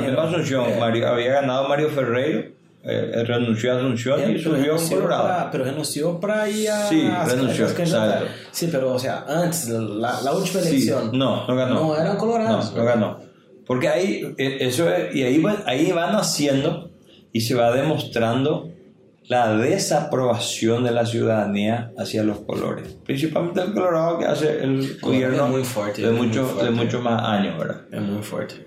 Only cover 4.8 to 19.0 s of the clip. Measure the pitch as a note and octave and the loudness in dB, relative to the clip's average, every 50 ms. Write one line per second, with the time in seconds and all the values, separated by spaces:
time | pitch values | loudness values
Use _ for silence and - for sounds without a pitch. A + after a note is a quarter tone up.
4.8 | E3 D#3+ F3+ F#3+ - E3+ D3 B2 A2+ F#2+ F2+ F2 - - - C#3 C3 B2+ C#3+ D#3 | 0 0 0 0 2 2 2 2 2 0 0 0 -2 -2 -2 -4 -2 -2 -2 -4
5.8 | D3 - - D3 D3 E3+ E3+ E3 G3 G3+ G#3+ G#3+ G#3+ G3+ G#3 G#3+ G#3+ G#3+ G#3+ G#3 | -4 -4 -4 -2 -2 -2 -2 -2 -2 -2 0 0 0 -2 -2 -2 -2 0 0 0
6.8 | G#3 G#3 E3 D#3 C3+ A2+ - - E3 B2 B2+ C3 C3 A#2 - A2 A2+ G2 - - | 0 2 2 2 2 2 0 0 0 0 2 2 2 0 0 0 0 0 0 0
7.8 | F3 D#3+ - A2+ G#2+ G#2 - - E2+ - - - - - - - F3 D#3+ D3+ C3 | 0 2 2 2 2 2 2 0 -2 -4 -8 -12 -16 -12 -8 -4 -4 -2 0 0
8.8 | C3 B2+ B2+ B2 A#2+ B2 G2 - - - D3 E3+ F3 E3 E3 - A#2 A2+ A2+ A2+ | 0 0 0 0 -2 -2 -4 -6 -6 -4 -2 0 0 0 0 -2 -4 -2 -2 -2
9.8 | A2 G#2 G#2 G#2+ A2+ B2 A#2+ A2 A#2+ C#3 D#3+ F#3 F3 - - F#3+ F3 D#3+ D3 C3 | -2 -2 -2 -2 -2 -2 -2 -2 -2 0 0 0 0 0 -2 0 0 2 2 2
10.8 | A2+ A2 - B2 A#2 A2+ A#2+ C3 C3+ A#2+ - - - B2 B2+ B2+ B2+ B2 A#2 - | 2 2 2 0 0 0 0 0 2 2 0 -2 -2 -2 0 0 2 2 2 2
11.8 | D#3+ D#3 D3+ D#3 E3 F#3+ G3+ - A3 A3 A#3 A3+ A3 A3 G#3+ - - G#2+ - A#2 | 2 0 0 0 0 0 0 0 0 0 0 0 2 2 2 0 0 -2 -2 0
12.8 | A#2 A#2+ A#2+ A2 G#2 - - - - - - - _ - - - - - B2+ B2 | 2 2 2 2 2 0 -4 -10 -16 -20 -20 -20 _ -20 -20 -20 -6 -4 -2 0
13.8 | D#3 D#3 D3+ E3+ F#3+ G3+ - - D#3+ - - - C3+ C3+ C3+ C3+ C3 B2+ A#2+ - | 0 0 2 2 0 0 -2 -4 -6 -8 -6 -4 -4 -2 -2 -2 -2 -2 0 2
14.8 | E3+ E3 F3+ F3+ D#3 - - A#2+ B2+ B2 C3+ D#3+ E3 G#3 G3+ - - A#2 B2+ C#3 | 2 2 2 0 -2 -2 -2 0 2 4 4 4 4 2 0 0 0 -2 2 2
15.8 | D#3+ F#3 F3+ E3 E3+ F3+ G#3 G#3+ E3 - - - D3 C#3 C3+ C3+ C#3 D#3+ - - | 2 2 2 2 2 2 2 2 0 0 0 0 2 2 2 2 2 0 -2 -4
16.8 | - - - - - - - - - _ - A#2 A2 A#2 B2+ A#2+ A#2 A#2 A#2+ C3+ | -10 -14 -18 -20 -20 -20 -20 -20 -20 _ -4 -4 -2 0 2 4 4 4 4 2
17.8 | D3 D#3+ D3+ - - - - - A2+ A2+ A#2+ C3 C3+ D3+ E3+ E3+ - - - - | 2 2 0 -2 -4 -4 -2 0 0 2 2 2 0 0 0 -2 -4 -10 -16 -18
18.8 | - - - _ | -20 -20 -20 _